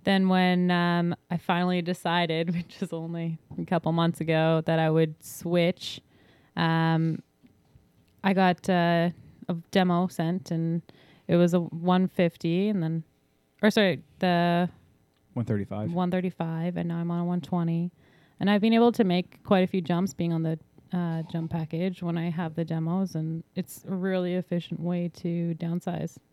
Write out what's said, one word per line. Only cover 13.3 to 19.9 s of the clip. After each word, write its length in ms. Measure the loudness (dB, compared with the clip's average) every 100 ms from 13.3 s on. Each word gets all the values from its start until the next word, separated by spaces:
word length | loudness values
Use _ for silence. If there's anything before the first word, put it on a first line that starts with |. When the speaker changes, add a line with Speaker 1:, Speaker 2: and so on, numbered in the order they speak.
| _ _ _
Speaker 1:
or 80 | 2
sorry, 320 | 4 2 2 -6 _
the 500 | 2 2 4 2 0 -4 _ _ _ _ _
Speaker 2:
One 100 | -6
thirty-five. 480 | -2 -2 -2 -4 -4
Speaker 1:
one 200 | -2 0
thirty-five, 680 | -2 -4 -4 -6 -4 -4 -4
and 100 | -4
now 80 | -4
I'm 120 | -2
on 120 | -2
a 40 | -2
one 160 | -2
twenty. 480 | -2 -2 0 0 -2 _ _ _ _ _
And 80 | 0
I've 140 | 2
been 120 | 4
able 180 | 6 4
to 120 | 4
make 380 | 2 2 -2 -10
quite 200 | 0 2
a 40 | 2
few 140 | 0
jumps 320 | 0